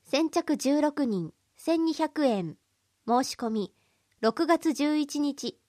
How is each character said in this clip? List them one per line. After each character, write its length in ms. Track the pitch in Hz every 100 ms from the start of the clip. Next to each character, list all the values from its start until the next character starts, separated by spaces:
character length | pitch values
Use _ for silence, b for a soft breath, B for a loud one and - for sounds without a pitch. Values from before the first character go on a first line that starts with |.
先 260 | - 262 320
着 260 | 339 330 294
十 260 | 262 285
六 240 | 302 294 269
人、 280 | 196 160 - _ _
千 260 | - 330
二 100 | 330
百 320 | 311 311 302 285
円。 320 | 208 170 143 _ _ _ _ -
申 160 | 240
し 120 | 262 -
込 140 | 233
み、 240 | 220 185 _ _ _ _ _
六 240 | 220 226 311
月 280 | 330 330
十 240 | 247 294 302
一 220 | 285 285
日 400 | 285 277 233 -